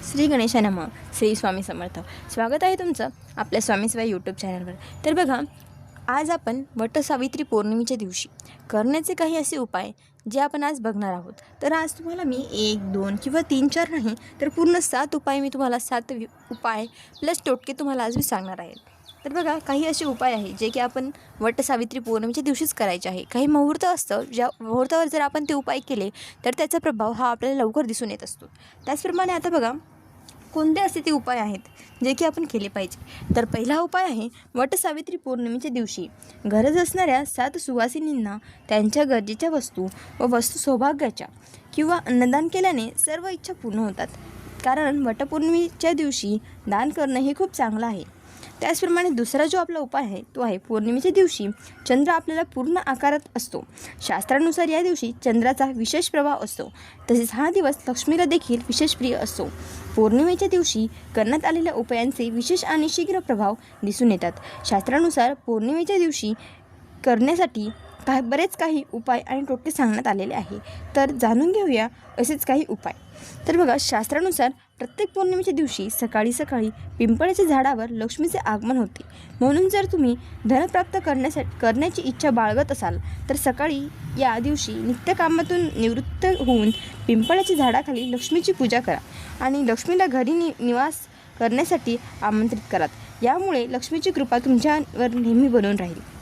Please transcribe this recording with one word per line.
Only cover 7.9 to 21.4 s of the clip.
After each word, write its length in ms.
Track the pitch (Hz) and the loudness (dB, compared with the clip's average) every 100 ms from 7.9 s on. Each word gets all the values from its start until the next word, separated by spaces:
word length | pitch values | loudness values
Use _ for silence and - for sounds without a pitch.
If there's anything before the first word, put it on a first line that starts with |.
| 254 | -2
दिवशी 300 | 202 180 - - - - - | -4 -8 -10 -14 -20 -20 -4
करण्याचे 440 | 214 226 302 311 | 0 2 2 0
काही 240 | 330 330 320 | -2 0 0
असे 200 | 285 311 | -2 -4
उपाय 340 | 240 185 208 214 _ _ - | -4 -4 -6 -12 _ _ -4
जे 80 | 247 | 0
आपण 240 | 285 294 | 0 0
आज 160 | 285 302 | -2 -2
बघणार 340 | 226 202 202 | -4 -4 -4
आहोत. 200 | 180 175 - - - | -4 -8 -20 -20 -4
तर 100 | 285 | 0
आज 200 | 320 320 | 0 -2
तुम्हाला 320 | - 330 349 | -6 -8 -4
मी 240 | 330 254 269 | -4 -4 -6
एक, 400 | 208 214 214 196 | -2 0 -2 -2
दोन 240 | 196 196 202 | -2 -2 -4
किंवा 260 | - 302 330 | -2 -2 0
तीन, 180 | 269 277 | 2 2
चार 220 | 330 339 | 2 -2
नाही, 260 | 320 220 226 - - | -2 -2 -4 -12 -4
तर 80 | 285 | -4
पूर्ण 300 | 302 330 349 | 2 4 4
सात 360 | 320 254 285 311 | 2 -2 -2 -2
उपाय 240 | - 277 | -2 -2
मी 100 | 277 | -2
तुम्हाला, 260 | 262 262 240 | -2 -2 -2
सात 220 | - 240 233 | -2 -6 -4
वि-, 400 | 247 220 - - | -10 -10 -14 -16
उपाय 340 | 233 240 220 233 - - - | -6 -4 -4 -6 -12 -20 -6
प्लस 220 | 294 339 - | -2 -2 0
टोटके 280 | 254 - | -2 -2
तुम्हाला 300 | 269 285 262 | -6 -2 -2
आज 120 | 226 233 | -2 -2
मी 80 | |
सांगणार 320 | - 214 190 185 | -2 -2 -6 -12
आहे. 140 | 170 - _ - - - 285 | -14 -18 _ -20 -20 -14 -6
तर 40 | |
बघा, 280 | 302 330 311 | -4 -2 -2
काही 280 | - 277 320 | -2 0 0
असे 200 | 311 311 | -2 -2
उपाय 280 | 240 254 | 0 0
आहे 180 | 226 202 | 0 -6
जे 180 | 190 220 | -4 -4
की 100 | 240 | -2
आपण 320 | 247 262 262 - - | -2 -2 -6 -10 -20
वटसावित्री 600 | - | -4